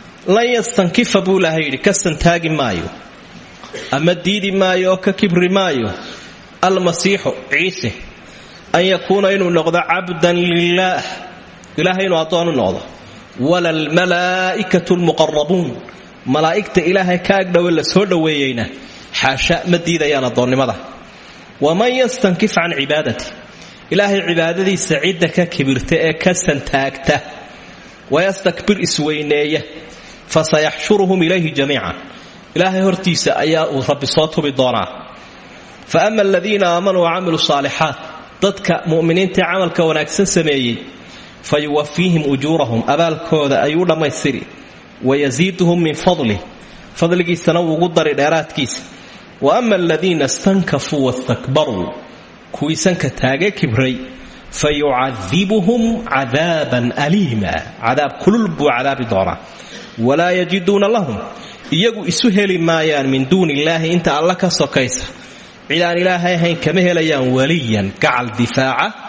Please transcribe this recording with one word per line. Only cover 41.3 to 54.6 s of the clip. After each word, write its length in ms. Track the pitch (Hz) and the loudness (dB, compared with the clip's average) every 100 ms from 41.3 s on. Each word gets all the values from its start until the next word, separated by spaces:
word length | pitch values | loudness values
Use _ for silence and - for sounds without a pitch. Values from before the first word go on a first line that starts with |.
| - | -18
"fa 160 | - 151 | -2 -2
yuwaffiihim 680 | 147 147 147 - 180 165 143 | 0 -2 -2 0 2 2 0
ujuurahum," 520 | 139 147 160 123 113 113 | 0 0 0 0 0 0
abaalkooda 760 | 147 165 156 - 156 143 135 | 2 0 -2 -2 0 2 2
ayuu 220 | 143 160 180 | 2 2 2
dhammaystiri, 600 | 160 151 - 147 120 - - - - - - | 2 0 -2 -2 -4 -8 -18 -20 -20 -20 -6
"wa 120 | 123 139 | 0 2
yaziiduhum 680 | 143 123 185 175 175 175 | 2 0 0 2 2 2
min 120 | 160 | 0
fadlih," 440 | 143 185 170 120 98 - - - - - | 0 0 2 0 -2 -6 -20 -20 -20 -18
fadligiisana 680 | - 170 180 170 170 - 165 | -2 0 2 0 -2 0 0
wuu 140 | 170 | 2
ugu 140 | 156 175 | 0 0
dari 260 | 165 156 | 2 2
dheeraadkiisa. 680 | 139 147 160 151 - 123 - - - - - - - | 2 2 2 -2 -4 -6 -6 -14 -20 -20 -20 -20 -2
"Wa 180 | 139 202 | 2 2
ama 160 | 240 190 | 2 2
aladiina 480 | 170 156 185 165 | 2 0 0 0
istankafuu 800 | 139 - 196 196 170 139 - 151 | 0 0 2 2 2 -2 -2 0
wastakbaruu," 880 | 131 117 - 120 - 139 147 98 82 - - - - - - | 0 0 -2 -4 0 0 2 -2 -6 -8 -16 -20 -20 -20 -16
kuwii 240 | - 151 156 | -6 -4 0
sanka 340 | 190 165 139 | 0 0 -2
taagee 400 | - 127 139 202 | -2 -2 0 -2
kibray, 460 | 202 131 110 131 123 - - - - - | 0 -2 0 0 -2 -8 -16 -20 -20 -14
"fa 180 | - | -4